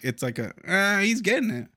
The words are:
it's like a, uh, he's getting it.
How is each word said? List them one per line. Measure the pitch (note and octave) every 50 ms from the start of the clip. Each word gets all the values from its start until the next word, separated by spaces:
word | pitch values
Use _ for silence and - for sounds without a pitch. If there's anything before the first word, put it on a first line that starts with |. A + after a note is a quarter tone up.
| -
it's | C3 A2+ - -
like | B2 A#2 -
a, | A2+ - - - -
uh, | E3+ F3+ G3 G3 G3+ G#3 G3
he's | G3 A3 A3+ A#3+
getting | G#3 F#3+ A#3 D#4+ B3+ G#3+
it. | - B2 A2+ - _